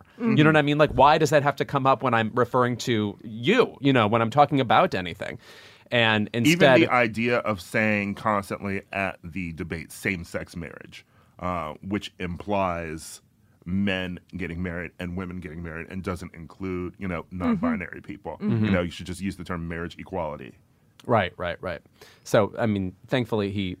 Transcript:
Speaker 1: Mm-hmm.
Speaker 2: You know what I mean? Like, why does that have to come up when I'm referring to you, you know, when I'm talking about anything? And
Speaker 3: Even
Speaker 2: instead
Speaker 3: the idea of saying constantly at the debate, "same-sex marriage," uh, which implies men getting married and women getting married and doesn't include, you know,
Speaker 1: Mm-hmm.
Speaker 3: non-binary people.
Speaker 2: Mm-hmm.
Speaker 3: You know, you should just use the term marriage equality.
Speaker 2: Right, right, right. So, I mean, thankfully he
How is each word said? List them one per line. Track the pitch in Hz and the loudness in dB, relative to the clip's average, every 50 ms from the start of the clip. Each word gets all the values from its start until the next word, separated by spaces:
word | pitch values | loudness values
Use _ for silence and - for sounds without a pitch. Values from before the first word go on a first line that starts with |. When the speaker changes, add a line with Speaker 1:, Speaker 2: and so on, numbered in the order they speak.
| - _ _ - | -20 _ _ -4
Speaker 1:
Mm-hmm. | 233 - - 135 | 0 2 4 6
Speaker 2:
You | 151 | 6
know | 156 | 8
what | 156 | 6
I | 151 | 6
mean? | 143 147 147 151 | 4 4 4 4
Like, | 151 - | 4 4
why | 113 123 131 147 160 160 | 6 8 8 8 8 6
does | 156 - | 4 4
that | 156 147 131 | 4 4 4
have | 143 - | 2 2
to | - 139 | 0 -2
come | - - 135 131 | -2 0 2 4
up | 135 135 117 | 4 4 4
when | 135 127 117 | 4 2 4
I'm | 113 110 107 - | 4 2 2 2
referring | 131 120 - - 127 123 123 120 - | 0 0 2 2 2 2 2 0 -2
to | - 131 117 107 107 101 - - | -2 0 0 0 0 -2 -4 -8
you, | - 117 107 113 117 135 247 254 175 - - - | -12 -14 -12 -2 0 4 4 4 4 2 0 0
you | 135 139 | 2 4
know, | 135 123 107 104 | 6 6 6 4
when | 117 113 | 4 2
I'm | 113 110 | 2 4
talking | 113 147 147 - 151 135 | 4 4 4 6 4 2
about | 127 113 110 139 185 170 - | 2 4 4 4 4 2 0
anything? | 95 90 85 82 - - - - - - - - - - - - - _ - | -4 -4 -6 -8 -8 -10 -10 -10 -12 -16 -20 -20 -20 -20 -20 -20 -20 _ -2
And | 123 120 113 113 107 107 104 - - | 0 2 4 4 4 2 0 -2 -2
Speaker 3:
Even | 120 120 | 0 2
Speaker 2:
instead | 151 170 170 160 135 127 117 | 2 4 6 6 6 6 6
Speaker 3:
the | 120 117 | 6 4
idea | 120 123 120 113 104 110 117 120 120 117 | 2 2 0 0 -2 -2 -2 0 0 0
of | - 107 107 92 | 0 -2 -4 -4
saying | - - - 117 107 107 107 104 101 101 98 | -6 -4 -2 0 0 2 0 0 -2 -4 -6
constantly | - - 110 104 101 95 - - - 104 98 98 98 - _ | -4 -2 0 0 0 -2 -4 -8 -8 -6 -6 -6 -6 -8 _
at | - 98 98 92 - - | -6 -4 -4 -4 -6 -10
the | - 85 78 95 90 85 | -14 -12 -10 -8 -8 -8
debate, | 82 78 85 80 90 80 73 - | -8 -8 -8 -8 -8 -10 -10 -12
"same-sex | - - - 107 95 85 85 - - 90 82 - - | -12 -8 -6 -4 -4 -4 -6 -8 -10 -10 -10 -10 -12
marriage," | 90 80 - - - - - - - - _ _ _ _ _ _ - | -12 -12 -12 -14 -18 -20 -20 -20 -20 -20 _ _ _ _ _ _ -10
uh, | 85 90 90 85 78 76 - - | -8 -6 -6 -6 -6 -8 -10 -12
which | - 95 104 101 - - - - | -8 -6 -4 -4 -6 -8 -10 -10
implies | 92 87 87 - - 98 101 98 95 90 85 85 82 80 82 80 - - - - _ _ _ _ _ _ _ _ - | -8 -8 -8 -8 -6 -4 -2 0 0 -2 -2 -4 -6 -8 -10 -10 -12 -16 -18 -20 _ _ _ _ _ _ _ _ -8
men | 87 92 98 101 101 92 92 92 90 90 - - _ - | -4 -2 0 0 0 0 -2 -2 -6 -8 -10 -14 _ -12
getting | 90 90 82 82 87 | -10 -10 -8 -8 -8
married | 90 87 85 87 85 - - - | -8 -8 -8 -8 -10 -12 -12 -10
and | 90 87 87 | -10 -8 -8
women | 95 92 90 90 92 | -8 -8 -8 -10 -12
getting | 87 80 76 85 85 | -12 -12 -12 -12 -12
married | 82 80 82 - - | -12 -12 -12 -12 -10
and | 90 92 82 | -12 -8 -6
doesn't | 98 90 82 90 - - | -6 -6 -6 -8 -12 -16
include, | 82 80 73 - - 95 95 90 90 90 85 - - | -16 -18 -18 -14 -10 -8 -6 -6 -6 -6 -8 -8 -8
you | 98 92 | -8 -6
know, | 87 80 - | -6 -6 -8
Speaker 1:
Mm-hmm. | - 92 90 | -10 -8 -4
Speaker 3:
non-binary | - 247 226 165 - 82 - 92 85 - - - | -2 -2 0 0 0 -2 -2 -4 -6 -10 -12 -14
people. | - - - - - 82 73 | -14 -14 -14 -12 -12 -12 -10
Speaker 2:
Mm-hmm. | - 208 214 117 110 107 | -6 -4 -2 0 0 2
Speaker 3:
You | 101 | 2
know, | 95 87 | 2 2
you | 90 87 | 0 -2
should | - - 87 | -6 -8 -10
just | 87 87 85 | -10 -8 -6
use | 95 98 87 | -6 -6 -6
the | - 85 | -6 -8
term | - 90 82 82 85 | -8 -6 -6 -6 -6
marriage | 85 82 85 87 - - | -6 -6 -8 -8 -10 -14
equality. | - - 95 90 80 73 76 - 65 58 - _ _ _ _ _ _ _ _ - - | -12 -8 -6 -6 -6 -6 -8 -10 -12 -16 -18 _ _ _ _ _ _ _ _ -12 -2
Speaker 2:
Right, | - 120 107 92 90 - | 0 2 2 2 0 -4
right, | - 87 85 - - | -6 -6 -6 -6 -6
right. | - 92 80 - - _ _ _ - - - _ _ | -8 -8 -8 -10 -12 _ _ _ -20 -20 -20 _ _
So, | - - 117 101 - - - | 2 4 4 4 2 0 -2
I | 117 | 0
mean, | 110 104 98 95 92 - _ - - | 0 0 0 -2 -4 -8 _ -8 -4
thankfully | 139 127 117 - 117 107 101 98 | -2 -2 -2 -2 -2 -2 -2 -2
he | 98 104 98 90 95 - | -2 -4 -4 -4 -6 -10